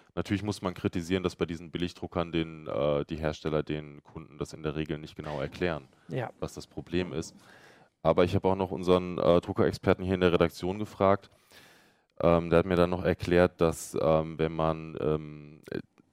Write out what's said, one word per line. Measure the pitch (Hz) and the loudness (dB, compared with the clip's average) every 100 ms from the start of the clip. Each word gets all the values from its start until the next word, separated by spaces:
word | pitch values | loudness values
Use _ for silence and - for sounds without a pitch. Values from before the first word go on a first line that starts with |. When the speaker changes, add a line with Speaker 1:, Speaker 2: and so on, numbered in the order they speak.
| _ - | _ -8
Speaker 1:
Natürlich | - 101 | -2 -2
muss | 104 - | -2 -4
man | 95 | -4
kritisieren, | 90 101 92 82 92 | -2 -4 -2 -2 0
dass | 90 - | 0 -2
bei | 82 | -6
diesen | 82 85 | -6 -8
Billigdruckern | 82 87 - 90 92 85 | -6 -6 -6 -6 -4 -2
den, | 82 82 80 78 | -2 -4 -8 -6
äh, | - 73 73 71 | -2 0 0 -2
die | 76 | -4
Hersteller | 78 76 80 76 | -4 -4 -2 -2
den | 73 76 76 73 | -2 -6 -10 -18
Kunden | - 80 - 73 | -20 -20 -14 -10
das | 73 | -10
in | 82 | -8
der | 76 76 | -6 -4
Regel | 78 76 | -6 -6
nicht | 76 - | -10 -12
genau | 76 73 | -8 -6
erklären, | 71 - 90 76 67 _ - | -6 -2 -2 -2 -8 _ -10
Speaker 2:
Ja. | 127 113 - | -8 -8 -10
Speaker 1:
was | - - | -12 -12
das | - | -16
Problem | - - 87 87 | -14 -6 -4 -4
ist. | 69 82 - - - - - _ _ | -6 -10 -14 -20 -20 -20 -20 _ _
Aber | 80 82 | 2 4
ich | 90 | 4
habe | 95 95 | 2 2
auch | 95 | 0
noch | 92 | -2
unseren, | 82 90 90 90 87 | -2 2 4 2 0
äh, | 69 87 | 4 4
Druckerexperten | - 95 82 95 98 92 | 2 0 0 2 2 2
hier | 92 92 | 2 2
in | |
der | 90 | 4
Redaktion | 85 85 - 90 104 | 4 2 0 -6 -6
gefragt. | 107 - 98 101 - _ _ - - _ _ _ _ - | -6 2 4 4 0 _ _ -20 -20 _ _ _ _ 0
Ähm, | 85 85 85 | 4 4 4
der | 82 | 4
hat | 92 | 4
mir | 87 | 4
dann | 87 | 2
noch | 90 | 2
erklärt, | 90 85 - 87 90 - | 0 0 2 4 4 4
dass, | 82 80 - - | 0 0 -6 -2
ähm, | 78 80 80 78 | 2 2 0 -2
wenn | 80 | -2
man, | 80 80 80 80 78 | 0 0 -2 -6 -4
ähm, | 76 78 76 76 73 76 - | -2 -2 -4 -16 -18 -20 -10
äh, | - - _ _ | -10 -10 _ _